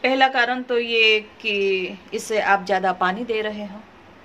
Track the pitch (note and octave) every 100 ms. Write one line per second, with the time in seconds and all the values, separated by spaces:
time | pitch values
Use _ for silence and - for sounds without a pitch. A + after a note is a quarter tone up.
0 | B3+ C4 C4 C4 A#3+ B3+ B3+ A#3+ A#3 A#3
1 | A3 G#3+ G#3+ - A3+ G3+ G3 F#3+ F3+ G3
2 | - A3 - G#3+ - G3 F#3 G3 F#3+ F#3
3 | F#3 G3 A#3+ G#3+ G#3+ G#3 G#3 G#3 - -
4 | - -